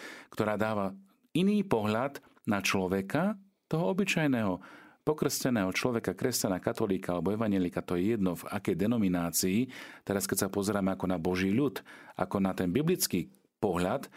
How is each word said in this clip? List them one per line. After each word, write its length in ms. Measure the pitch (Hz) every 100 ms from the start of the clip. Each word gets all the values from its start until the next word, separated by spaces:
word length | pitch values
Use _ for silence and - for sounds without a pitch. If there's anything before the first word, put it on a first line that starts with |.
| - - -
ktorá 240 | - 107 104
dáva 320 | 107 107 98 95 - _ _
iný 320 | - 196 208
pohľad 560 | 196 113 107 110 139 - - -
na 160 | - 101
človeka, 800 | 95 101 92 98 98 143 196 208 - _ _
toho 160 | 160 185
obyčajného, 640 | 190 196 170 151 123 104 90 - - - _ -
pokrsteného 640 | 156 135 - 135 117 92
človeka, 480 | - 127 117 113 113
kresťana, 400 | 127 120 113 90
katolíka 560 | - - 110 95 -
alebo 160 | 87 85
evanjelika, 560 | 107 110 95 87 87 -
to 80 |
je 240 | 87 98 117
jedno, 160 | 92
v 160 | 82 -
akej 240 | 104 -
denominácii. 840 | 85 104 120 98 87 85 - 92 101 127 - - -
Teraz, 240 | - 98 95
keď 200 | 98 98
sa 20 |
pozeráme 400 | 98 98 104 95
ako 120 | 95 92
na 120 | 90
Boží 320 | 87 92 95
ľud, 240 | 110 143 - - - - -
ako 240 | - 104
na 80 | 95
ten 240 | 92 90
biblický 560 | 104 156 175 - 90 80 - _ _
pohľad, 480 | 104 87 90 135 -